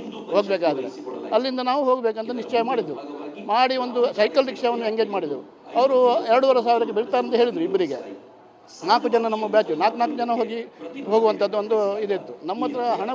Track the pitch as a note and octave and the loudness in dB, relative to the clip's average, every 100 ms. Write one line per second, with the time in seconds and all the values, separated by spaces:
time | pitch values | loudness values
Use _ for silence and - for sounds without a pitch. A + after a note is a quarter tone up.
0 | - - - F3+ G3+ F#3+ E3 C3+ C3 - | -10 -12 -2 0 0 2 0 0 -6 -10
1 | - - - A3 C4 B3+ B3 C#4 C4 B3+ | -12 -10 -2 0 0 -2 -2 0 2 2
2 | A3+ A3 A3 B3 G3 A#3+ A3+ B3 D#3+ C3+ | 0 -2 -6 -6 -2 0 0 -2 -4 -6
3 | - - D3 - - A3 B3+ C4 B3 A#3+ | -10 -12 -12 -10 -2 2 2 0 -2 0
4 | A#3+ F3+ G#3+ C#4 C4 G#3 A#3+ A#3+ A3 A3 | 0 2 2 2 0 0 -2 0 -2 0
5 | G#3+ G3+ D#3 C3+ - - - A#3 C4+ B3+ | -2 -2 -4 -6 -12 -20 -4 2 4 6
6 | B3 B3 A3+ A#3+ C4+ B3+ A#3 A#3 A3+ G#3 | 4 4 4 4 6 4 4 2 2 -2
7 | A#3+ B3 B3 A#3 A#3+ F3+ F3+ F#3+ D#3+ C3 | 0 0 2 4 2 2 0 0 0 -4
8 | F#2+ G2 - - - - - - E3+ A3+ | -10 -16 -18 -20 -20 -20 -20 -6 2 2
9 | A#3+ A#3 A3+ A3 G#3+ G#3+ G#3 D#3 G#3 A#3 | 4 0 0 -2 0 2 2 0 0 0
10 | A#3 A#3+ A#3+ A#3+ A3 A3+ A#3 - - C#4 | -2 -2 -2 -2 -2 -4 -10 -14 -14 -10
11 | F#3+ A3 A3 G3 G3+ G#3 G#3 A3 G3+ G#3 | 0 2 4 2 0 -2 0 0 0 -2
12 | G3+ F#3+ - - D3+ A3+ B3+ B3+ A#3+ F#3+ | -2 -4 -6 -12 -8 -4 -4 -2 -2 -2
13 | G#3+ | -2